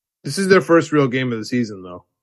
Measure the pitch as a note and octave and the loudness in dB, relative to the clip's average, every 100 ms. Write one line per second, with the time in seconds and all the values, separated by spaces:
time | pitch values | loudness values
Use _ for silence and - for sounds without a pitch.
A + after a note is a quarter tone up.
0 | _ _ - D#3 F#3+ F#3+ - E3+ D3 D3+ | _ _ -10 -4 2 2 6 2 4 2
1 | C3+ C3 B2+ A2+ G#2+ B2+ A2 G2 F#2 F2+ | 2 0 -4 -6 -4 -4 -4 -8 -14 -18
2 | _ _ | _ _